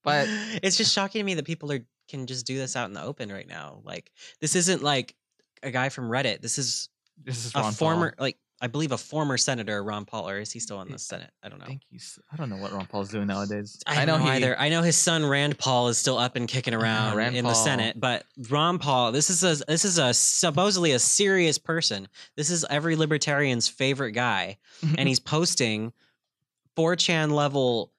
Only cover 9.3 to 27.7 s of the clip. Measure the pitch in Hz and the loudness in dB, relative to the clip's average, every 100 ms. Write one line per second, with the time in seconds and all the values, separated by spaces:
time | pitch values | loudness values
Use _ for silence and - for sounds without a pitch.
9.3 | 123 - 123 107 104 101 107 101 110 95 | 0 0 -2 -4 -4 -4 -6 -8 -8 -6
10.3 | 98 107 117 - 101 92 135 - 90 - | -8 -8 -10 -10 -10 -12 -12 -10 -12 -14
11.3 | _ 101 98 92 135 _ 123 - - _ | _ -18 -16 -14 -14 _ -20 -20 -20 _
12.3 | 151 135 98 98 98 92 104 101 107 101 | -8 -8 -6 -6 -6 -6 -6 -4 -4 -2
13.3 | 98 101 104 104 - - 147 151 156 151 | -2 -4 -6 -8 -10 -2 2 4 4 4
14.3 | 131 127 - 147 165 170 160 - 165 147 | 4 2 2 2 4 4 4 4 2 2
15.3 | 139 147 143 135 123 123 117 - 123 123 | 2 2 0 2 4 4 2 2 2 0
16.3 | 123 117 127 120 113 113 110 110 104 117 | 0 -2 -2 -2 0 0 2 2 0 0
17.3 | 123 120 113 113 131 113 117 127 120 - | 0 2 2 2 2 -2 0 -2 -2 -6
18.3 | - 117 147 165 175 143 135 120 127 151 | -16 -2 2 2 2 2 2 2 2 2
19.3 | 180 180 151 139 160 202 170 131 - - | 2 2 2 0 0 2 4 4 4 2
20.3 | - 175 151 202 190 170 127 - - 202 | 2 2 2 2 4 4 4 4 4 4
21.3 | 190 165 - - 165 - 101 95 - - | 4 4 2 -2 -2 -2 -2 -10 -20 -14
22.3 | - 147 175 - 147 165 160 156 151 151 | -4 -2 0 0 0 0 2 2 2 0
23.3 | 143 143 120 - - 135 135 127 110 123 | 2 2 2 -2 0 -2 0 -2 -2 0
24.3 | 98 90 104 _ - 156 156 139 127 - | 0 -4 -10 _ -4 0 2 2 0 0
25.3 | 151 170 - 120 107 113 _ _ _ _ | 0 0 2 0 0 -4 _ _ _ _
26.3 | _ _ _ _ - 160 175 - 165 151 | _ _ _ _ 0 0 2 2 2 2
27.3 | 147 147 139 127 | 2 2 2 2